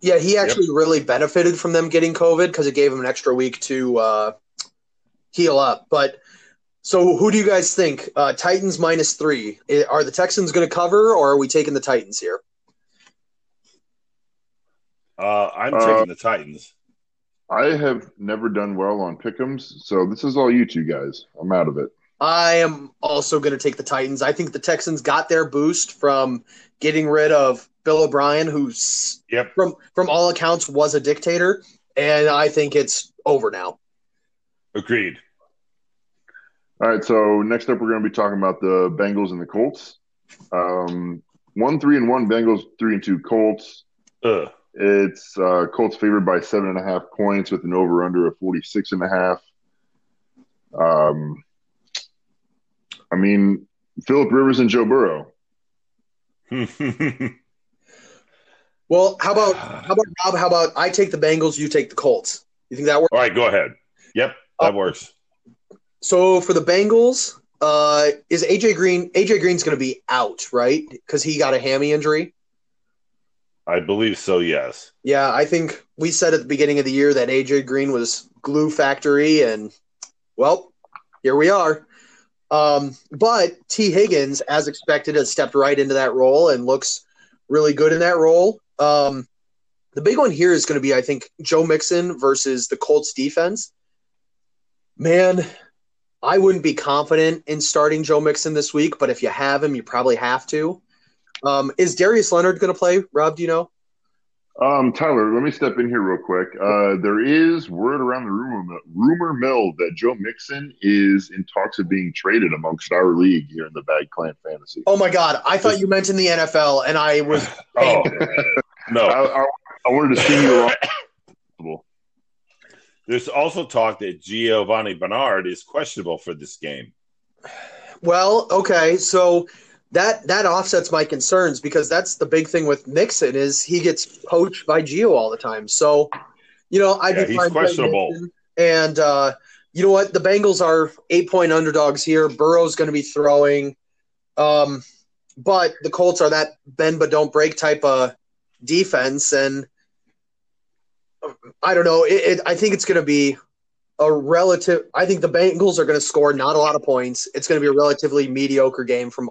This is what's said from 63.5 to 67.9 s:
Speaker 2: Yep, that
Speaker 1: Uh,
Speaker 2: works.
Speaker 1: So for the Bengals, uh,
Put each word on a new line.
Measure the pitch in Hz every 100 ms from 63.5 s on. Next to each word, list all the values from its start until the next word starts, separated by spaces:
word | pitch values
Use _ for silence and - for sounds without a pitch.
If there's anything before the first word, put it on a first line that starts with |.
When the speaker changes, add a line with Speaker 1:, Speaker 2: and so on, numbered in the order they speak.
| 98 71 - _ _ _
Speaker 2:
Yep, | 107 - - _ -
that | 160
Speaker 1:
Uh, | 101
Speaker 2:
works. | 92 - - _ _ _ _ _ _ - _ _
Speaker 1:
So | - 180 185 185
for | 175
the | 170
Bengals, | 151 185 208 226 240 254 - - _ -
uh, | 151 151 151